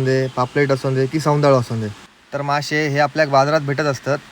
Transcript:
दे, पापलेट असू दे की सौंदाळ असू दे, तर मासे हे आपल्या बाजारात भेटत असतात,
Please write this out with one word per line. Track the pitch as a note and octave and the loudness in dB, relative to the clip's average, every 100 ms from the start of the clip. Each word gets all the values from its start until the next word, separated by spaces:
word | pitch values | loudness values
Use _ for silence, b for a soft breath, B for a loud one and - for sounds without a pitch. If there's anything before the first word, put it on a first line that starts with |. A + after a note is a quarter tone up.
दे, | C3 C3 C3 B2+ | 0 0 0 -2
पापलेट | B2 D3 C#3 | -2 0 0
असू | C3+ C3+ | 0 0
दे | C3 C3+ | -2 -2
की | D#3+ | -2
सौंदाळ | D3+ D3 C#3+ | 0 2 4
असू | C3 A2+ | 4 2
दे, | A2+ G#2+ G#2 - _ _ | -4 -6 -10 -20 _ _
तर | C#3+ | -8
मासे | C#3+ C#3+ C#3+ D3+ D3+ | -4 -4 -2 -2 0
हे | C#3+ | 0
आपल्या | C#3+ D#3 D3+ | 0 0 2
बाजारात | C#3 C#3 D#3 | 4 4 2
भेटत | C#3 C#3+ D3+ | 0 -2 -2
असतात, | B2+ C3 D3 - | -2 -4 -4 -6